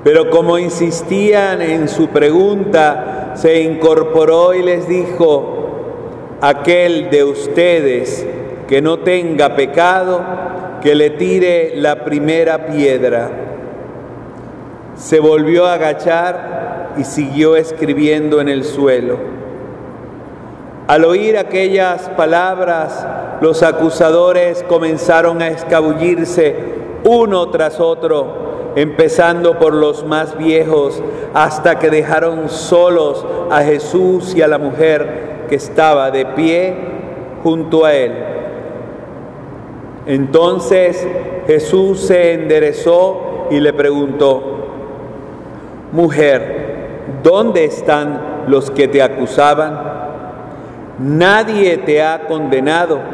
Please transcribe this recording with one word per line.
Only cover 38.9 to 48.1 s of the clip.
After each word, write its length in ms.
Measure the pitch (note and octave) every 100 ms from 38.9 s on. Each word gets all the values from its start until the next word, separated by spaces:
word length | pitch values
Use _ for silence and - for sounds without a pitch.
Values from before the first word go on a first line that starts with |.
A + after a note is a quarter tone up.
| - - - - - - - - - - - -
Entonces 1000 | C#3 C#3 D#3+ E3+ F#3 - F#3+ F3+ F3+ F3+ F3+ - - -
Jesús 540 | D3+ - F#3+ F#3+ F#3+
se 320 | F#3+ F3+ E3+
enderezó 1160 | E3 D#3+ D#3 D3+ C#3+ E3+ F3 F#3+ F#3 - - -
y 80 | D3
le 140 | D3
preguntó: 960 | D3 C#3+ C#3+ C#3 C#3 C#3 B2+ - - - - - - - - - - - - - - -
"Mujer, 720 | D#3 E3+ C#3+ D3 C3 - - - - - - - -
¿dónde 400 | D#3+ F#3+ A3+ F3+
están 800 | D#3 - - D3 D3